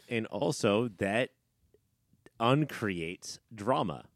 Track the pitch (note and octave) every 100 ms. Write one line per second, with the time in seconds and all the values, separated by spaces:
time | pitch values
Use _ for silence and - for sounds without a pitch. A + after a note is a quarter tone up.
0 | - A#2 A2+ G#2 E3 - A2+ G2+ A#2+ G2
1 | G2 A2 C3 - _ _ _ _ _ _
2 | _ _ - _ A#2 C#3 D3 - A2 F2
3 | E2 F2+ - - _ A2 G#2 C#3 A2 C2+
4 | -